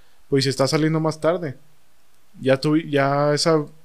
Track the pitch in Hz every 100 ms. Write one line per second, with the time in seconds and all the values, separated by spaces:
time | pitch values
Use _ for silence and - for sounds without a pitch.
0 | - - - 139 135 131 135 156 156 160
1 | 156 156 156 180 160 123 - - - -
2 | - - - - 123 131 156 151 156 143
3 | 139 143 147 147 170 160 147 -